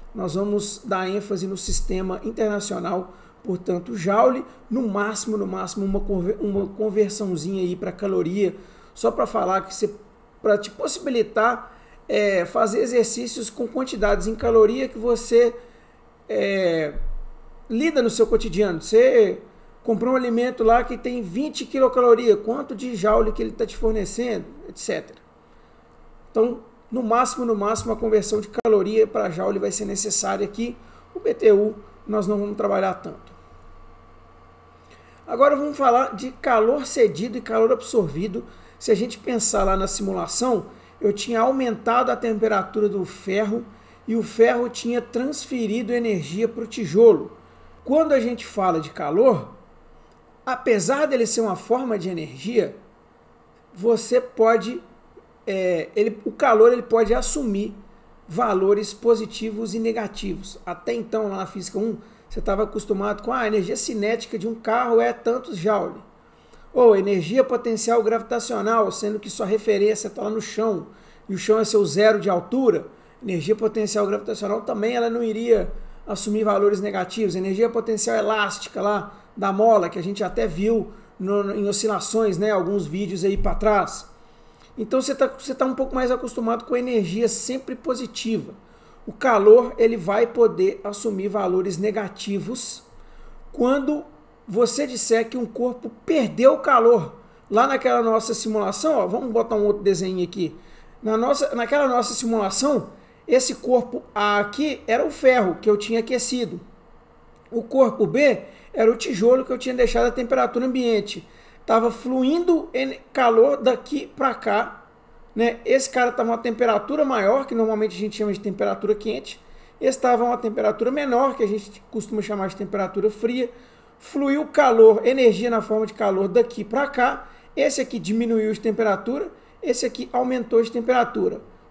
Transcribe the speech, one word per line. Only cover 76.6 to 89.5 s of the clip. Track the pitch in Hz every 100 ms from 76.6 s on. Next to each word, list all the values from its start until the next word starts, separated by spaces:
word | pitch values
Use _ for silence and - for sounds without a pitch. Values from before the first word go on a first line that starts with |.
| 202 196
negativos. | 202 196 185 226 202
Energia | 185 190 190 226
potencial | 233 226 214 233 226
elástica | 208 220 196 - - -
lá | 202 202 202 - -
da | - 196
mola, | 196 226 214 170
que | 190
a |
gente | 175 202
até | 185 233 220
viu | 160 208 226 - - - -
no, | 190 202
no, | 196
em | 208 202
oscilações, | - 220 196 - 220 220 170
né, | 214
alguns | 196 175 202 147
vídeos | 185 196 185
aí | 196 202
pra | 196
trás. | - 220 208 160 - - - - - - - - -
Então | 214 262
você | 277
tá, | 269 262
você | - -
tá | 262
um | 262
pouco | 262 262
mais | 262 247
acostumado | 254 247 - 226 226 -
com | 247
energia | 247 233 170 208 226
sempre | - - 262 262
positiva. | 254 330 240 240 - 220 208 - - - - - - -
O |
calor, | - 262 214 208